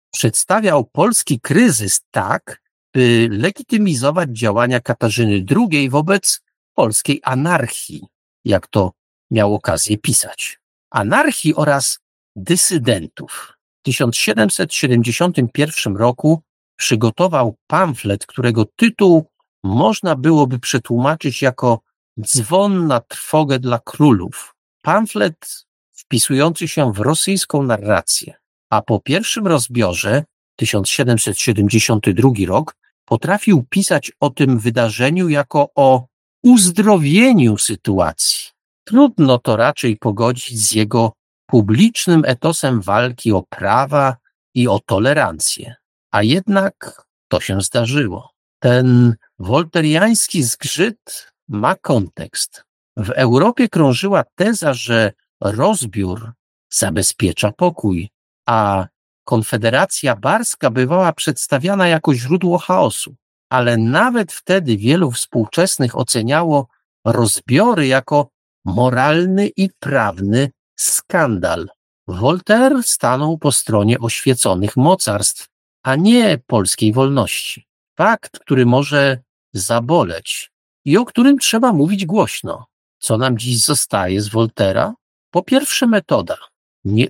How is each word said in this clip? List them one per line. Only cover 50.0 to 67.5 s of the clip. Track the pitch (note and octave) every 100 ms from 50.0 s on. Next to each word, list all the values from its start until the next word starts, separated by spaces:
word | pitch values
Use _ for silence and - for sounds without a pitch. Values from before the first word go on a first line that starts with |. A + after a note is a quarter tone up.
| G#3+ A3 - F3+
zgrzyt | A#2+ - - C#3 A3 G#3+ - - - _ -
ma | G#2+ B2
kontekst. | F#3+ - C3 F#2+ - - - - - _ _ _ -
W | G2
Europie | - B2+ B2+ G3+ A#3+ A#3+
krążyła | F3 C#3+ B2 G3 F#3+ -
teza, | - G3 A3+ D#3
że | B2+ - A2+ G#2+ - _ _
rozbiór | G2 G#2+ F3 G#3+ A#2 G2+ F#2 F#2+ A2+ - _ _ _
zabezpiecza | - F#2 E2 F2 - F#2 - G#2
pokój, | - F3+ E3 G#2 F2 G2 _ _ _ -
a | A2+ G#2 G2 F#2 _ _ _
Konfederacja | - A#2 A2 A#2 A2+ C3 F#3 - C#3 A2+
Barska | B2+ G#3+ A#3+ - C3
bywała | A#2+ B2+ F3 F3+
przedstawiana | D#3 - B2+ - C3+ E3+ G3+ F3+
jako | D#3+ D#3+
źródło | B2+ B2 F3 F3+ E3+
chaosu. | - F#3 C#3 - - - _ _ _
Ale | B2+ A#2+ A#2
nawet | A2+ D3 A#3+ A#3+ F#3+
wtedy | - - F#3+ D3+ G#2+
wielu | A2 E3 D3+
współczesnych | A#2 - B2 G#2+ - F#3 - B2 -
oceniało | B2 A#2+ A2 D3+ E3+ D3 B2 _ _ _
rozbiory | A2+ A2+ A2+ - -